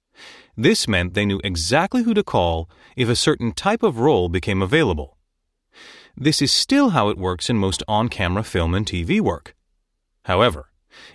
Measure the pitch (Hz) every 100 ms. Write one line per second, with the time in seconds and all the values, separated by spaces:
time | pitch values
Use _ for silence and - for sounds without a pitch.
0 | _ _ - - - - 123 220 - 95
1 | 90 95 104 98 101 87 82 131 190 254
2 | 233 208 196 117 85 82 82 _ - -
3 | 117 120 - 143 120 - 196 226 220 117
4 | 131 131 110 90 98 95 95 147 135 80
5 | 71 _ _ _ _ _ _ - - -
6 | - - 135 147 139 - - 277 277 156
7 | 104 104 92 90 - 117 98 92 - 107
8 | 117 - 90 92 107 95 82 92 107 90
9 | 82 202 151 87 - - _ _ _ _
10 | _ _ - 92 120 76 71 _ _ -
11 | -